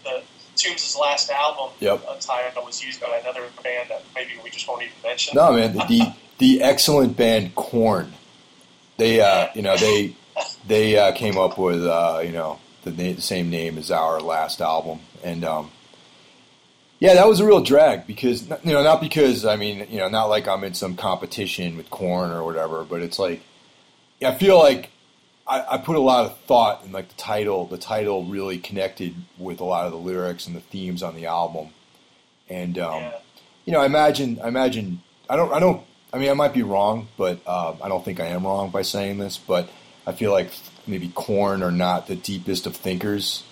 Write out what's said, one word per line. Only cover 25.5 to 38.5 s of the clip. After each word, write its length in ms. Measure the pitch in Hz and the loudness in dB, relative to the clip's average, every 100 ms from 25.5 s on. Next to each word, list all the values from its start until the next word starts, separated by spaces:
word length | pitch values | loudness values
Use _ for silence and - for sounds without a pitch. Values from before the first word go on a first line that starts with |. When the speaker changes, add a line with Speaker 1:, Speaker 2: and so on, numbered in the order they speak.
| 131 - | -4 -2
Speaker 2:
I 60 | 127 | -6
put 180 | - 160 | -2 2
a 60 | |
lot 240 | 131 127 107 | 4 4 2
of 120 | - | -4
thought 440 | - 123 110 104 | 2 4 4 0
in, 80 | - | -8
like, 160 | 95 90 | -12 -12
the 80 | - | -14
title. 500 | - 107 104 95 90 | -6 -4 -2 -4 -4
The 120 | 90 | -12
title 480 | - 110 104 98 90 | -6 -4 -2 -4 -6
really 320 | 98 98 90 | -8 -8 -8
connected 580 | - 98 95 - 90 85 87 _ | -10 -6 -6 -6 -10 -10 -18 _
with 240 | 90 85 | -14 -8
a 20 | |
lot 220 | 90 87 87 | -4 -2 -4
of 80 | |
the 40 | 82 | -8
lyrics 480 | 90 92 90 85 - | -8 -6 -6 -8 -12
and 80 | |
the 60 | 85 | -14
themes 420 | - 98 92 90 | -12 -12 -8 -8
on 140 | 90 82 | -10 -10
the 120 | 82 | -6
album. 420 | 85 85 82 78 _ _ _ _ _ _ _ _ | -4 -4 -8 -14 _ _ _ _ _ _ _ _
And, 280 | 90 90 87 | -10 -8 -6
um, 180 | 85 78 | -6 -8
Speaker 1:
Yeah. 220 | 78 - _ _ _ _ | -10 -14 _ _ _ _
Speaker 2:
you 80 | - | -2
know, 80 | 165 | 2
I 60 | 139 | 4
imagine, 560 | 151 151 139 135 117 | 4 4 2 -4 -4
I 60 | 117 | -4
imagine, 520 | 127 131 113 98 87 _ _ _ | 0 0 -2 -8 -10 _ _ _
I 80 | 143 | -2
don't, 160 | 170 | 0
I 60 | 143 | 2
don't, 220 | 180 - - _ _ | 2 0 -8 _ _
I 60 | 123 | -4
mean, 120 | 139 | 0
I 40 | |
might 200 | 139 147 | 2 2
be 100 | 127 | 2
wrong, 440 | 107 98 101 113 110 - | 0 2 0 -2 -8 -4
but, 240 | 92 87 - | -2 -2 -4
uh, 280 | 90 85 80 | -4 -4 -6
I 60 | 98 | -6
don't 160 | 92 | -6
think 160 | 101 90 | -6 -8
I 60 | 82 | -6
am 200 | 90 | -4
wrong 260 | 95 | -4